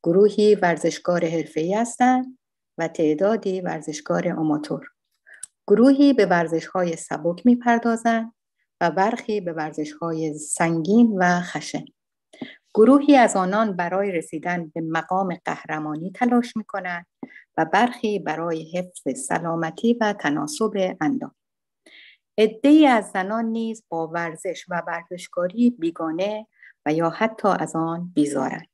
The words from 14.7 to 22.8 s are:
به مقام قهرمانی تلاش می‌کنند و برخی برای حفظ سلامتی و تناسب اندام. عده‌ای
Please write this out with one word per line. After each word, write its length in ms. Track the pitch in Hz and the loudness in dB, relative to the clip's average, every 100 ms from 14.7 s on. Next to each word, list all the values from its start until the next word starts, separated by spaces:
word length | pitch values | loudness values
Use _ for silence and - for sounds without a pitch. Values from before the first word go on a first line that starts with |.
| 170 | -8
به 60 | |
مقام 560 | 165 160 160 185 190 170 - | -4 -4 -2 -2 -2 -6 -8
قهرمانی 680 | 160 - 156 151 151 180 | -8 -8 -8 -8 -8 -10
تلاش 460 | 190 240 240 240 226 | -2 0 2 0 -8
می‌کنند 480 | 208 196 180 175 175 _ - - _ - | -10 -10 -8 -10 -12 _ -20 -20 _ -6
و 80 | 160 | 0
برخی 540 | 196 240 247 220 202 | 2 0 -2 -6 -4
برای 520 | 160 156 170 160 160 | -6 -6 -6 -6 -8
حفظ 440 | 180 180 - - 247 - | -10 -10 -10 -8 -8 -6
سلامتی 720 | 170 170 165 165 160 233 240 | -6 -4 -4 -6 -2 0 2
و 120 | 220 | 0
تناسب 840 | 202 147 208 151 - 220 202 185 - | -2 -4 -4 -6 -4 -4 -2 -4 -2
اندام. 340 | 156 139 - _ _ _ _ _ _ - - _ _ - | -2 -2 -6 _ _ _ _ _ _ -20 -20 _ _ 0
عده‌ای 500 | 220 - 277 302 | 0 2 6 8